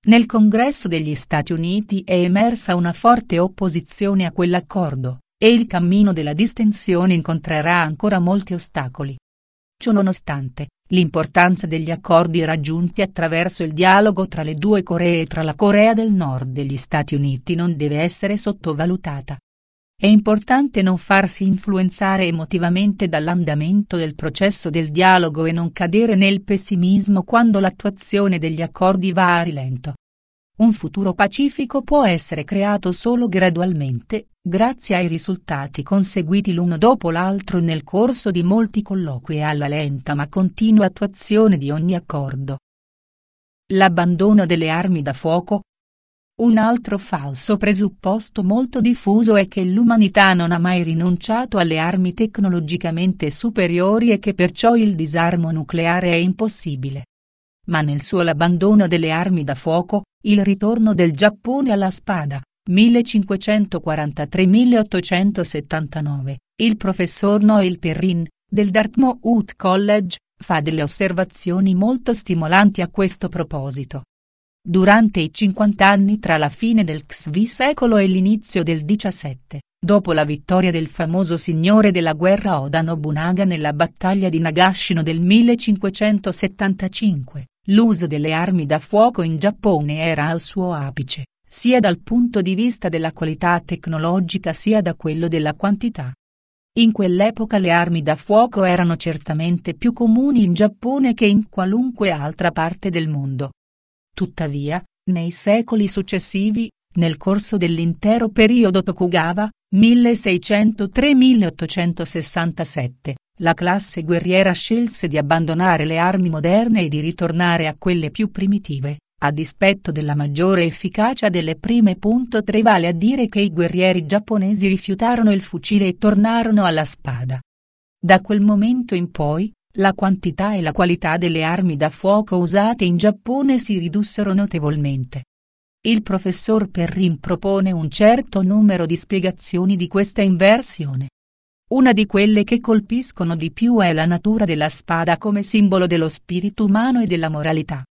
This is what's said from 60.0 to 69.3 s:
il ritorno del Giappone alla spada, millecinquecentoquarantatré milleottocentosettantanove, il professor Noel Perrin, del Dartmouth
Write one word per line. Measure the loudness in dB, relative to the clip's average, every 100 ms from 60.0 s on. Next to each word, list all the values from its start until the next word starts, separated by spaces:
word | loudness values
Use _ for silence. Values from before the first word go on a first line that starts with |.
| -6 _ 0
il | 2
ritorno | 2 0 0 2 2
del | 2 2
Giappone | 4 0 0 -4 -2 0
alla | 0 -2
spada, | -4 -6 -4 -4 -8 -12 _ 0
millecinquecentoquarantatré | 4 6 4 2 -2 -2 -4 0 0 0 -4 -4 -4 -4 -6 -4 2 4
milleottocentosettantanove, | 6 6 4 2 -2 -2 0 0 0 -4 -6 -6 -6 -6 -6 -4 -4 -6 -10 _ -2
il | 0 0
professor | -2 -2 -2 0 2 4
Noel | 4 4 2 -2
Perrin, | -4 -2 -2 -2 -4 _ -6
del | -2 0
Dartmouth | 0 0 2 0 0 0